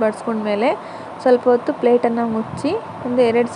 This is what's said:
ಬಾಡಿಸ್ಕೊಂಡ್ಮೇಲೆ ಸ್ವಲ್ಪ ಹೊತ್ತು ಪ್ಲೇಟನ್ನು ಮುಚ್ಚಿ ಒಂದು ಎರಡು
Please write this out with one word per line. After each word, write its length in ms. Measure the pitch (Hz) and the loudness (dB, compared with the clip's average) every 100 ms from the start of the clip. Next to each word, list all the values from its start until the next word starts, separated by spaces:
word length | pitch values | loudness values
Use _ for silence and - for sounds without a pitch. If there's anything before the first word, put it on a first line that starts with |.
ಬಾಡಿಸ್ಕೊಂಡ್ಮೇಲೆ 680 | 220 214 - 220 208 202 254 427 - - - - | 0 -2 -6 -4 -2 0 0 -2 -8 -14 -14 -2
ಸ್ವಲ್ಪ 220 | 262 247 247 | 2 4 4
ಹೊತ್ತು 180 | 240 269 294 | 2 2 0
ಪ್ಲೇಟನ್ನು 440 | 240 240 240 233 233 | 4 4 2 0 -2
ಮುಚ್ಚಿ 380 | 220 226 - 285 440 - - 247 | -2 -4 -4 -4 -4 -6 -8 -4
ಒಂದು 140 | 247 233 | 2 4
ಎರಡು 220 | 233 240 | 4 2